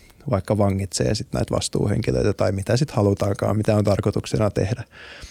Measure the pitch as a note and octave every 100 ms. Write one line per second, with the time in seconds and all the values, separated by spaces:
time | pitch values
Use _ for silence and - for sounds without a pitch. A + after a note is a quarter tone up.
0 | - - C3+ G2 - G#2+ G2+ F#2+ G2 -
1 | B2 G#2+ - B2 - - - - G#2 -
2 | - B2+ G#2+ F#2+ G2+ G2 G2 A#2+ D3+ -
3 | G2+ G2+ G2+ G2 G#2+ G#2+ G#2+ G#2+ G#2 G2
4 | G2+ A2 - C3 G#2 - G2+ A#2+ - -
5 | - - -